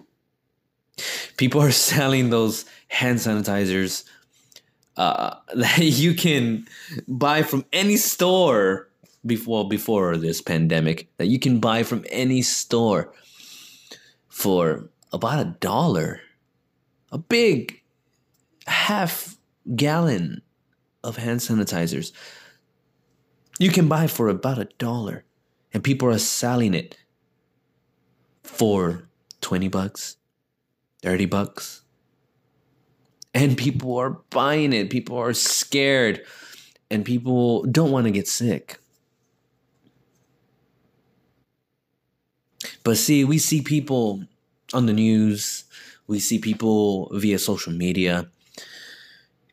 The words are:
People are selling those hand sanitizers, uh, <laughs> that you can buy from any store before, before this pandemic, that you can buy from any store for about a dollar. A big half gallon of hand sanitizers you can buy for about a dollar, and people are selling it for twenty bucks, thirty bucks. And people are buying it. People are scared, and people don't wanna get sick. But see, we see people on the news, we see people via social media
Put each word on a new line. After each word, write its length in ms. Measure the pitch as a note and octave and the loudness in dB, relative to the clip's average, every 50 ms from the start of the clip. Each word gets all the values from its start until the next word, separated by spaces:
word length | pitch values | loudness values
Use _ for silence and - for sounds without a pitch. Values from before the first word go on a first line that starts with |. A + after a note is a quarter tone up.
| - _ _ _ _ _ _ _ _ _ _ _ _ _ _ _ _ _ _ - - - - - - - - | -16 _ _ _ _ _ _ _ _ _ _ _ _ _ _ _ _ _ _ -10 -8 -8 -8 -8 -10 -10 -2
People 240 | - C3 B2+ C3+ D3 | 0 0 2 4 4
are 100 | D3 C#3 | 4 4
selling 580 | B2 - - - - D3 C#3 C3+ C3+ C3 B2+ A#2+ | 4 2 2 2 2 2 2 2 2 2 2 2
those 340 | A#2 A2+ A2+ G#2+ A2 - - - - - _ | 2 2 2 2 0 -4 -8 -14 -20 -20 _
hand 320 | - - - B2+ B2 B2 A2+ | -6 -4 -2 0 0 0 0
sanitizers, 840 | - A2+ G#2+ G#2+ G2 G#2 G2+ G2+ G2+ F#2+ F#2 F#2+ F#2+ F#2 - - - - - _ _ _ _ _ _ _ - - _ _ _ _ _ _ _ | 0 0 -2 -2 -2 -2 0 0 0 0 0 0 0 -2 -4 -8 -10 -14 -20 _ _ _ _ _ _ _ -20 -20 _ _ _ _ _ _ _
uh, 400 | - F#2 E2 - - - - - - _ | -2 0 0 0 -2 -4 -6 -8 -12 _
<laughs> 100 | - - | -6 -4
that 240 | B2 A#2 - - D#3+ | 0 0 2 4 4
you 340 | E3+ D#3 B2 B2+ D3+ F3 E3+ | 4 4 4 4 2 2 2
can 520 | F3 - E3+ D3 C3+ A#2 A#2 A2+ A2 - - - - - - - - - | 2 2 2 2 2 2 0 -2 -4 -6 -12 -18 -20 -18 -14 -14 -12 -10
buy 360 | - C3 A#2+ C#3+ C#3+ D3+ D#3 D#3 | -8 -4 -2 0 2 2 2 0
from 220 | - F3 C#3+ - - - | 0 -2 -4 -4 -2 -2
any 240 | F3+ G3 G3+ G#3 | 0 2 2 2
store 920 | G#3+ - - - - F3+ F3+ F#3 F#3+ F3+ D3+ A#2+ G#2+ G2 F#2+ F#2+ F#2+ - - _ _ _ _ _ _ - | 2 0 -2 0 0 2 2 4 4 4 4 4 4 4 2 0 -2 -6 -12 _ _ _ _ _ _ -4
before, 420 | A#2 A#2 A2 A2+ A#2 A2+ G#2+ G#2 | -2 -2 -2 -2 -2 -2 -2 0
before 480 | G2 G#2+ G2+ - - A2 G2+ F#2 F2 E2+ | 0 -2 -2 0 0 0 2 2 2 0
this 260 | E2 D#2+ E2 D#2+ - | 0 -2 -2 -4 -4
pandemic, 680 | - - E2+ E2 D#2+ D#2+ E2 D#2+ D#2+ D#2 D#2+ - - _ _ | -4 -2 0 2 2 2 2 2 2 0 0 -4 -8 _ _
that 100 | - D#2+ | -4 0
you 120 | G2 B2+ C3 | 0 0 2
can 200 | - C3+ B2 A2+ | 2 2 2 2
buy 240 | A#2 A#2 A2 A#2 A2+ | 2 2 2 0 0
from 220 | - B2 G2+ - - | -2 -4 -6 -6 -6
any 320 | - A#2 C3 C3 B2+ B2+ | -4 -2 0 0 0 0
store 720 | A#2+ - - - - - A#2+ A#2 A#2 A2 G2 D#2+ - - - - - - - - - - - - - - - - _ - - - _ _ _ _ _ _ - | 0 -2 -4 -4 -4 -2 0 2 2 2 2 0 -2 -4 -12 -20 -20 -20 -20 -20 -20 -20 -20 -20 -20 -20 -20 -20 _ -20 -20 -20 _ _ _ _ _ _ -8
for 560 | - - G#2 F#2 F2+ E2+ D#2+ D2+ A1 - - _ _ _ _ | -4 0 2 2 2 2 2 0 -2 -6 -14 _ _ _ _
about 280 | - - - A2+ C#3+ D3 | -6 -4 -2 -2 -2 -2
a 60 | - | -2
dollar. 760 | - - - - F#2+ G#2 B2+ E3+ D#3+ G#2 E2 D#2 F2 G2+ - - _ _ _ _ _ _ _ _ _ _ _ _ _ _ _ _ _ | -4 -6 -6 -4 -2 0 2 2 2 2 0 -2 -2 -6 -10 -16 _ _ _ _ _ _ _ _ _ _ _ _ _ _ _ _ _
A 80 | - D3+ | -12 -12
big 640 | E3+ - A#3 A#3 A#3 G#3+ D#3+ A#2+ - - - - _ _ _ _ _ _ _ _ _ _ _ _ _ _ _ _ - | -4 0 2 4 4 4 2 0 -2 -8 -14 -18 _ _ _ _ _ _ _ _ _ _ _ _ _ _ _ _ -8
half 720 | - - - - F3+ G#3 G3+ F#3 E3+ - - - - - - _ _ _ _ - - B2+ | -4 -2 -2 0 0 0 0 -2 -2 -4 -8 -10 -14 -18 -20 _ _ _ _ -10 -6 -2
gallon 640 | A#2+ C#3+ D3 D#3 E3+ E3+ D#3 A#2 F#2 E2+ C2+ A1+ - - _ _ _ _ _ _ _ _ _ _ _ - | 0 0 2 2 2 2 2 2 0 -2 -4 -6 -10 -16 _ _ _ _ _ _ _ _ _ _ _ -12
of 140 | A2+ A2+ | -10 -8
hand 220 | A#2+ A#2 A#2 A#2 A#2+ | -6 -4 -4 -4 -4
sanitizers 720 | - - A#2 G#2+ G2+ F2+ F#2+ E2+ E2+ E2 - - D#2+ - - - - - - - - - _ _ _ _ _ _ _ _ _ _ _ _ _ _ _ _ _ _ _ _ - - | -2 0 0 0 0 0 -2 -2 -2 -2 -2 -4 -6 -8 -12 -18 -20 -20 -20 -20 -20 -20 _ _ _ _ _ _ _ _ _ _ _ _ _ _ _ _ _ _ _ _ -2 0
you 100 | F3+ F#3+ | 2 2
can 180 | E3+ F#3 E3+ | 4 4 4
buy 200 | C#3+ D#3+ D#3 E3 | 4 4 2 0
for 220 | D3 - - A#2 G#2+ | 0 0 0 0 0
about 280 | F#2+ F2+ - C3 C#3 | 0 0 -2 -2 -2
a 100 | A#2+ G2+ - _ - | -4 -6 -8 _ -6
dollar, 440 | B2 A#2 A#2+ A#2+ G#2+ G2+ - - - _ _ _ _ _ _ _ _ _ | -6 -4 -4 -4 -6 -6 -8 -10 -14 _ _ _ _ _ _ _ _ _
and 120 | - G#2+ - | -6 -2 0
people 260 | C3 C3+ C3 B2+ B2 | 0 0 2 2 2
are 80 | A2+ | 2
selling 560 | G#2 - - - - - A#2+ B2+ B2 A#2 G#2 F2+ | 0 0 -2 -4 -2 -2 0 0 2 2 2 0
it 240 | D2+ - - - - _ _ _ _ _ _ _ _ _ _ _ _ _ _ _ _ _ _ _ _ _ _ _ _ _ _ _ _ | -2 -4 -8 -14 -20 _ _ _ _ _ _ _ _ _ _ _ _ _ _ _ _ _ _ _ _ _ _ _ _ _ _ _ _
for 640 | - - - - A#2 G#2+ G2+ F#2+ F2+ E2+ E2+ F2 - _ _ _ _ - - _ | -20 -16 -2 0 2 2 2 2 2 0 -2 -4 -10 _ _ _ _ -20 -18 _
twenty 260 | - - F#2+ F2+ F#2+ | -8 -4 -2 -2 -2
bucks, 500 | F#2+ F#2 F#2+ F#2+ G2+ - - - - - _ _ _ _ _ _ _ _ _ _ _ _ _ _ _ _ _ - | -2 -2 -4 -4 -6 -8 -12 -14 -14 -16 _ _ _ _ _ _ _ _ _ _ _ _ _ _ _ _ _ -4
thirty 240 | F#2 F#2 F#2 G2 | -2 0 0 0
bucks. 560 | F2 G2 G2 G2+ - - - - - - - _ _ _ _ _ _ _ _ _ _ _ _ _ _ _ _ _ _ _ _ _ _ _ _ _ _ _ _ - - - | 0 0 -2 -2 -4 -8 -12 -16 -16 -16 -20 _ _ _ _ _ _ _ _ _ _ _ _ _ _ _ _ _ _ _ _ _ _ _ _ _ _ _ _ -12 -4 0
And 200 | B2 C#3+ C#3+ B2+ | 2 2 4 2
people 400 | C3 B2 C#3+ B2+ B2 B2+ B2+ B2 | 2 0 -2 -2 -2 -4 -2 -2
are 240 | B2 B2+ C3+ E3 - _ _ | -2 -2 -2 -4 -8 _ _
buying 420 | - B2+ C3 C#3+ D3+ D#3 D3+ C#3+ B2+ | -2 0 2 2 2 2 2 2 2
it. 160 | G#2+ G2+ G2 | 0 0 -2
People 280 | B2 B2 - - A#2+ | -4 -6 -6 -6 -6
are 160 | B2 A#2 A#2+ A#2 | -4 -4 -2 -2
scared, 880 | - - - - - - - - C#3+ C3+ C#3 C#3 C3 A#2+ G#2+ G2 - - - - - - - - - - - _ _ _ - | -2 -2 -2 -2 -2 -2 -2 0 2 2 4 4 4 2 2 0 -2 -8 -16 -20 -20 -20 -20 -20 -20 -20 -20 _ _ _ -6
and 160 | A2 G#2+ G2+ | -4 -4 -2
people 560 | A#2+ B2 B2 A#2+ B2+ B2+ B2 A#2+ A#2+ A#2 - - | -2 -2 -2 -2 0 2 2 2 2 2 0 0
don't 260 | C3 B2 D#3+ E3 C#3+ | 0 2 2 2 2
wanna 180 | C3+ B2+ A#2 A2 | 2 2 2 2
get 180 | G2 G2 F#2 | 0 0 -2
sick. 520 | - - - A#2+ A#2 E2+ - - - - - _ _ _ _ _ _ _ _ _ _ _ _ _ _ _ _ _ _ _ _ _ _ _ _ _ _ _ _ _ _ _ _ _ _ _ _ _ _ _ _ _ _ _ _ _ _ _ _ _ _ _ _ _ _ _ _ _ _ _ _ _ _ _ _ _ _ _ _ _ _ _ _ _ _ _ - - - - - - | -4 -4 -2 -2 -2 -2 -2 -6 -12 -20 -20 _ _ _ _ _ _ _ _ _ _ _ _ _ _ _ _ _ _ _ _ _ _ _ _ _ _ _ _ _ _ _ _ _ _ _ _ _ _ _ _ _ _ _ _ _ _ _ _ _ _ _ _ _ _ _ _ _ _ _ _ _ _ _ _ _ _ _ _ _ _ _ _ _ _ _ -14 -14 -14 -14 -4 -2
But 140 | A#2 A2 | 0 0
see, 260 | G#2+ - - D3+ C#3+ C3+ | 0 2 2 4 4 4
we 140 | C3+ D#3 | 4 2
see 240 | D#3+ - - D#3+ D3+ | 0 0 0 0 0
people 600 | B2+ - D3+ D3 C3+ C3 C3 B2 A2+ G#2 G2+ G2 F2+ - _ _ _ _ _ _ _ - - | 0 0 -2 -2 0 0 0 0 0 0 -2 -6 -10 -14 _ _ _ _ _ _ _ -4 0
on 120 | B2+ B2 | 2 2
the 80 | A2+ G#2 | 2 4
news, 720 | A2 A2 A2 A2 G#2+ G#2+ G#2+ G#2 G#2 - - - - - _ - - - - - _ _ | 4 4 4 4 4 4 2 0 -2 -4 -8 -8 -10 -12 _ -20 -20 -20 -20 -20 _ _
we 120 | - G#2 G2+ | -6 -4 -4
see 200 | - - A#2 G#2 | -2 -2 -2 -2
people 720 | - A2 G#2 - A2+ A2 G#2+ G#2+ G#2 G2+ G2 F#2+ F2+ - - | 0 -2 -2 0 0 2 2 2 2 2 0 -2 -4 -6 -4
via 260 | G2+ G#2 G#2 G2 F#2 | -2 0 2 2 2
social 320 | - - G2+ - - E2+ | 0 -2 -2 -4 -4 -6
media 560 | E2+ E2+ F2 F2+ F2+ F#2 F#2 F2 F2 F2 F2 - _ _ _ _ - - - - - - - - - - - - - _ _ _ _ _ _ _ | -4 -2 -2 0 0 0 0 2 0 0 -4 -6 _ _ _ _ -20 -20 -20 -20 -20 -20 -20 -20 -20 -20 -20 -20 -20 _ _ _ _ _ _ _